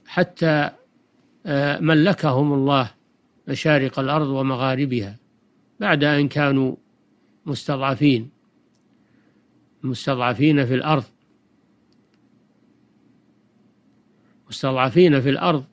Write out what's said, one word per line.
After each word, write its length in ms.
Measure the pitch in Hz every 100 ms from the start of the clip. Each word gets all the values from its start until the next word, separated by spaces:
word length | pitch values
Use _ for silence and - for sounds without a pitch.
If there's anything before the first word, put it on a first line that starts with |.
| -
حتى، 640 | - 180 - 165 151 143 - _ _ _ _ _ _ 190
آه، 340 | 139 143 147
ملكهم 720 | 156 156 175 185 156 131 147
الله 380 | 139 139 139 117 _ _ _ _ _ -
مشارق 500 | 135 160 147 131 -
الأرض 300 | 135 151 143
ومغاربها 880 | 135 135 127 131 131 143 123 98 104 _ _ _ _ _ _
بعد 240 | 208 151
أن 240 | 147 143 143
كانوا 480 | 147 143 139 131 - _ _ _ _ _ _ -
مستضعفين، 840 | 131 - 139 135 127 147 123 113 _ _ _ _ _ _ _ _ _ _ _ _ _ _ _
مستضعفين 840 | 131 123 - 131 123 113 151 147 127
في 80 |
الأرض، 300 | 127 147 151 113 _ _ _ _ _ _ _ _ _ _ _ _ _ _ _ _ _ _ _ _ _ _ _ _ _ _ _ _ _ _ _ _ _ _
مستضعفين 720 | - 139 131 131 117 180 139
في 100 | 131
الأرض 340 | 135 180 151 131